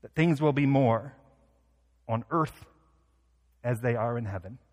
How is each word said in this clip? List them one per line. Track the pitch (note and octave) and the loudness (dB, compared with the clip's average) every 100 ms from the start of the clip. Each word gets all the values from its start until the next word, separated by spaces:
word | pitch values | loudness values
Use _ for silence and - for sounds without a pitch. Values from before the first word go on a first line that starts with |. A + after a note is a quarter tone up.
that | - | -10
things | - E3 D3 | 0 2 2
will | D3+ | 2
be | C#3 C#3+ | 2 2
more | C#3 B2+ A2+ C3 - _ _ _ _ _ _ _ _ - | 4 4 2 -2 -18 _ _ _ _ _ _ _ _ -6
on | A#2 - | -6 -2
earth | E3 D#3 - - _ _ _ _ _ _ _ _ _ | -2 -2 -6 -20 _ _ _ _ _ _ _ _ _
as | A#2+ A#2+ | -6 -4
they | B2 A#2 | -2 -2
are | A#2 A#2+ | -2 -4
in | A2+ | -6
heaven. | G2 F2+ B2+ _ | -10 -12 -20 _